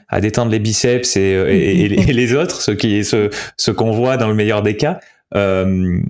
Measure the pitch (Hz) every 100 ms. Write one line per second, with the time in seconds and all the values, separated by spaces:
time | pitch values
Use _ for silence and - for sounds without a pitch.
0 | _ - 104 107 117 110 104 107 123 123
1 | 123 101 95 95 95 - 101 90 104 98
2 | 95 120 123 135 170 - - - 117 104
3 | 101 113 104 - - - - 107 113 107
4 | 127 131 110 107 104 107 101 104 147 185
5 | - _ _ - 98 95 95 92 92 90
6 | -